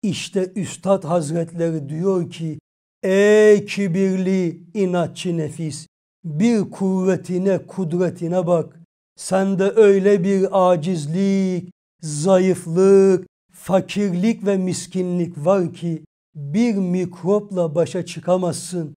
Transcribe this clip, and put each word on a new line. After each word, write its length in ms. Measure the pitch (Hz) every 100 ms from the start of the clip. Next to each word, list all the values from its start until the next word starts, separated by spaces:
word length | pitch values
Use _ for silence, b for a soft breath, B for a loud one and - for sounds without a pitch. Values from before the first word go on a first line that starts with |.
İşte 480 | 214 147 - 202 185 196
Üstad 480 | 175 - 190 196
Hazretleri 840 | 156 175 147 170 165 170 165 160 147
diyor 420 | 156 190 190 170
ki, 280 | 175 160 151 _ _ _ _
"Ey 600 | 190 190 208 214 214 208 208
kibirli, 960 | - 202 170 190 185 185 190 175 156 -
inatçı 640 | 214 190 175 165 - 185 170
nefis, 500 | 151 156 160 - - _ _ _
bir 480 | 170 151 226 226 190
kuvvetine, 960 | - 190 190 190 185 180 180 190 185 -
kudretine 800 | - 175 175 180 180 165 180 170
bak. 320 | 175 156 - - _ _ _
Sende 560 | - 185 196 190 196 202
öyle 480 | 208 196 190 202
bir 480 | 185 196 185 190 180
acizlik, 1000 | 180 151 175 143 170 196 196 190 180 180 _ _ _
zayıflık, 1300 | 160 147 170 190 185 180 170 165 190 196 196 185 185 _ _
fakirlik 920 | - - 190 185 196 202 175 214 226 190
ve 120 | 196
miskinlik 880 | 185 - - 185 180 175 175 165 156
var 280 | 196 170
ki 320 | - 170 156 147 _ _ 156
bir 400 | 143 170 240 202
mikropla 1000 | 185 180 180 - 170 208 208 185 165 151
başa 300 | 160 190 170
çıkamazsın. 880 | - - 185 180 - - 180 151